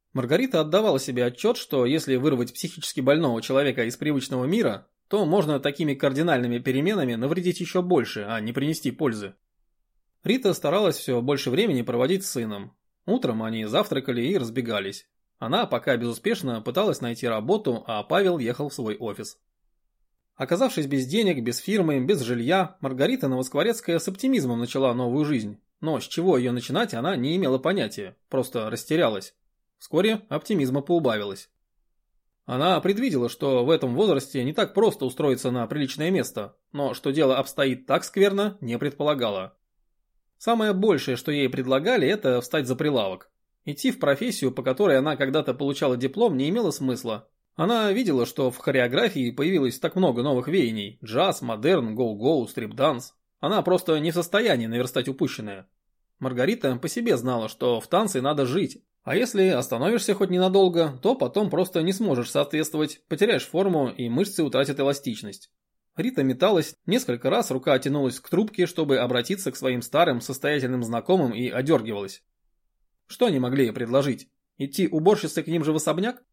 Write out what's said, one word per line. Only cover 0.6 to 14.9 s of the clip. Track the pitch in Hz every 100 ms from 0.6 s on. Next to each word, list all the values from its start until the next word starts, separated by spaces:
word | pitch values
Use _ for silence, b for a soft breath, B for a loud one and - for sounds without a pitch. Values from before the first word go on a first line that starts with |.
отдавала | 151 190 214 135
себе | 143 123
отчёт, | 123 123 214 240
что | - 135
если | 123 156 139 127
вырвать | 147 127 120
психически | - - - - 151
больного | 131 156 147 117
человека | - 135 143 123
из | 117 -
привычного | 147 139 - 127 131
мира, | 220 147 98 - _ _
то | 208 156
можно | 196 151 139
такими | 143 143 151
кардинальными | 131 143 135 170 127 123 120
переменами | 131 131 175 208 127 113
навредить | 135 175 180 180
ещё | 165 185
больше, | 180 160 113 107 101
а | 113
не | 110
принести | 127 147 160 127
пользы. | 127 143 110 98 - _ _ _ _ _ _ _ _
Рита | 180 254 196
старалась | 160 147 190 190 -
всё | - 120
больше | 127 139 127
времени | 139 226 127
проводить | 117 123 135 190
с | -
сыном. | 120 110 101 - _ _ _
Утром | - 127 127 110
они | 110 113 107
завтракали | 151 214 135 - 120
и | 131 196
разбегались. | 113 123 117 104 98